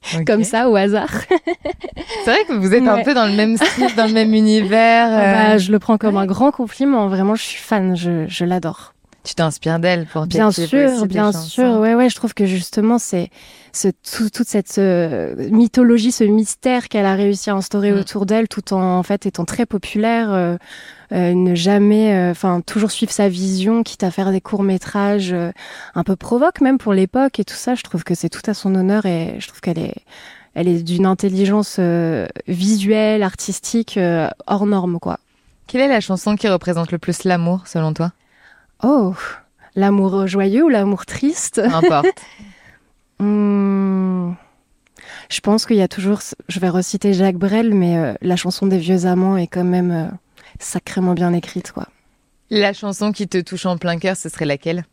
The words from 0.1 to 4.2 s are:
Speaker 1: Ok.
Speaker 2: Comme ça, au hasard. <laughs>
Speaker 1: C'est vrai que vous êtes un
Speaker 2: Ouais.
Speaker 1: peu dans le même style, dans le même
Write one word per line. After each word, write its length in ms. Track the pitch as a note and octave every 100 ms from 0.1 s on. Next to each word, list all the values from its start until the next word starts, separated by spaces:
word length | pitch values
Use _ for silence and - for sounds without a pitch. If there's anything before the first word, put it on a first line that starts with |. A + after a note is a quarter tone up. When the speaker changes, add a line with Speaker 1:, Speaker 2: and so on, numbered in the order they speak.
| E3
Speaker 1:
Ok. 100 | D#3
Speaker 2:
Comme 160 | G#3+
ça, 260 | G#3 A3+ B3
au 60 | G#3
hasard. 340 | G3+ G#3 D4
<laughs> 1120 | - - F4+ - F4+ - F4+ - - - A4
Speaker 1:
C'est 80 | G4
vrai 140 | B3 G#4
que 60 |
vous 200 | A#3+ F#3+ A3
êtes 80 | B3+
un 80 | G#3
Speaker 2:
Ouais. 60 |
Speaker 1:
peu 120 | A3+ C4
dans 100 | G#3+
le 80 |
même 240 | G3+ G#3+ A3+
style, 380 | D#4+ - B3+ A3
dans 100 | A3
le 80 |
même 200 | A3